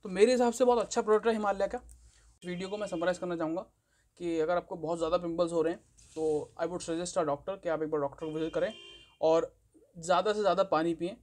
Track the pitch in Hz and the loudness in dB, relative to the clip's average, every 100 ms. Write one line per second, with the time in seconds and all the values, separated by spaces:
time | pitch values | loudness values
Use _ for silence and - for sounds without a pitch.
0 | 202 185 220 254 240 233 247 240 190 - | -6 2 4 6 2 4 4 4 2 -2
1 | 214 214 226 220 208 190 196 247 - - | 2 2 4 0 0 0 -2 -4 -12 -20
2 | - _ _ _ 180 175 185 208 202 175 | -20 _ _ _ -10 -8 -6 -6 -6 -2
3 | 170 180 180 170 156 165 220 _ _ _ | -2 -2 -4 -4 -4 -4 -8 _ _ _
4 | _ _ 175 165 156 175 165 185 156 170 | _ _ -4 -2 0 0 -2 -8 -4 -2
5 | 165 175 175 165 170 170 160 175 _ _ | 0 0 0 -2 0 2 0 -2 _ _
6 | - - 156 151 - - 165 175 - 165 | -16 -4 -2 -2 -4 -6 -6 -4 -6 -6
7 | 175 - 156 143 - 196 175 156 156 156 | -4 -2 0 -2 -4 -6 -4 -2 -2 -2
8 | 139 - 160 156 160 160 180 226 - - | -2 -4 -8 -4 -4 -2 -2 -4 -20 -20
9 | - _ 160 160 165 _ _ _ _ - | -20 _ 4 4 2 _ _ _ _ -14
10 | 165 180 196 208 202 175 190 156 165 165 | 2 2 4 2 2 4 2 2 2 -2
11 | 170 226 | -4 -8